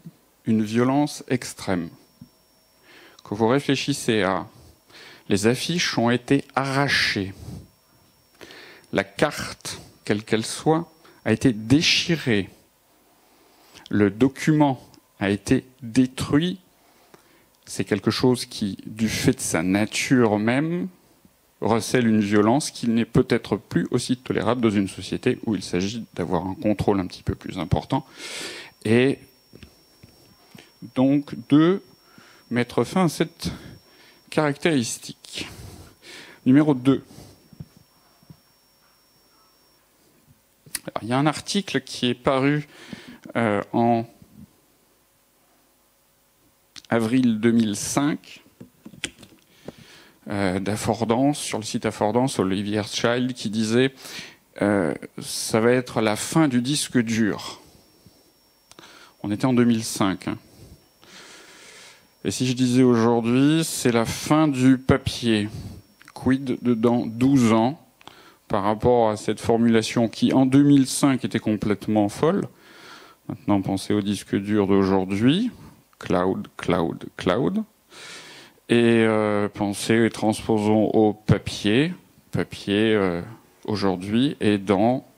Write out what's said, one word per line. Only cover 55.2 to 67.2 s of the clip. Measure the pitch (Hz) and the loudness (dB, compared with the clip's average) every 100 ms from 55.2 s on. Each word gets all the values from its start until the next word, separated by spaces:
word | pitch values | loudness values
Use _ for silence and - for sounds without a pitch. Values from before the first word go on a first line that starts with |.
Ça | - - - 113 | -12 -8 -2 2
va | 117 | 4
être | 127 123 123 | 2 0 -2
la | 110 107 | 0 -2
fin | - 165 156 | -2 2 2
du | 123 | 2
disque | 123 147 - 127 | 0 -2 -2 -2
dur. » | 113 113 107 78 - - - - _ _ _ _ _ _ _ _ _ - - - - _ | 0 0 0 -2 -8 -16 -20 -20 _ _ _ _ _ _ _ _ _ -20 -20 -20 -20 _
On | 101 | -6
était | 104 135 | -2 0
en | |
deux | 120 120 | 2 4
mille | 113 113 | 2 -2
cinq, | - 98 92 - | -2 -2 -2 -6
hein. | - - - - - _ _ - - - - - - - - - - _ _ - | -10 -14 -20 -20 -20 _ _ -20 -20 -20 -20 -20 -20 -20 -20 -20 -20 _ _ -8
Et | |
si | 101 127 | -4 -2
je | |
disais | 123 127 123 | 0 2 4
aujourd'hui, | 127 120 117 117 117 127 143 160 160 | 4 6 4 2 2 2 2 2 -2
c'est | - 127 | -2 0
la | 117 110 | 0 0
fin | - - 151 156 | -4 0 2 2
du | 131 131 127 | 4 4 4
papier, | - 135 - - 120 110 104 - - - - _ - | 4 0 0 -4 0 0 0 -8 -14 -16 -20 _ -20
quid | - 127 135 139 - | -6 -2 0 -2 -4
de | 123 | 0
dans | 117 120 120 - | 2 2 2 -2
douze | 113 | 0